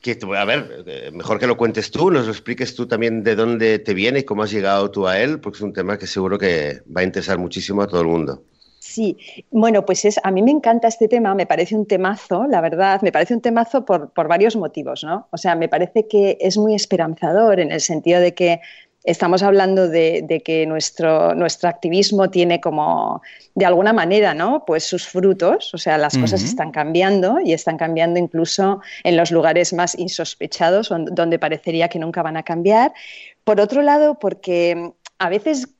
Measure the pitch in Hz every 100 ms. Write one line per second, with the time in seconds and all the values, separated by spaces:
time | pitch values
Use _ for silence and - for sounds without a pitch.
0 | 120 110 101 98 101 139 117 62 - 69
1 | 62 80 82 107 123 117 117 110 104 -
2 | 170 165 113 107 - 123 123 - 123 110
3 | 117 113 104 107 113 117 110 107 - 95
4 | 107 135 - 104 107 104 98 98 101 101
5 | 95 92 123 156 110 - 104 98 92 101
6 | 95 - 95 98 95 85 73 71 - 82
7 | 92 90 92 92 90 - 90 101 101 92
8 | 82 82 76 67 _ _ _ _ - -
9 | 214 - - - - 233 226 214 196 185
10 | 208 208 190 190 220 294 233 233 233 214
11 | 214 240 214 196 170 156 180 214 208 190
12 | 185 202 - 180 262 214 165 165 196 196
13 | 190 156 180 240 233 233 233 277 269 185
14 | 147 - 156 170 214 226 160 - 135 127
15 | 151 180 - 170 185 170 165 156 175 -
16 | 214 208 196 - 190 202 214 214 202 180
17 | 160 160 165 180 226 190 156 160 - 160
18 | 165 175 175 175 180 165 - - _ _
19 | - 170 180 180 202 196 190 190 180 165
20 | 160 165 156 160 - 160 156 156 156 -
21 | 165 160 170 170 170 - 175 170 175 175
22 | 202 202 190 185 175 170 170 156 151 165
23 | - - - - _ - 185 175 202 220
24 | 165 202 202 151 180 294 - 160 - 180
25 | - 180 190 190 175 349 - 175 175 156
26 | 147 135 120 190 - 233 160 156 147 165
27 | 190 196 180 277 349 160 - 160 165 165
28 | 165 175 175 165 170 - 196 196 - -
29 | - 170 170 170 156 160 170 175 175 -
30 | 180 - 165 - 156 - 170 190 220 170
31 | 160 175 170 190 156 156 - 165 170 170
32 | 160 170 160 160 156 170 175 220 262 -
33 | - - - _ - 208 214 269 285 294
34 | 302 294 202 180 - 175 175 170 170 -
35 | - _ 185 196 208 294 254 _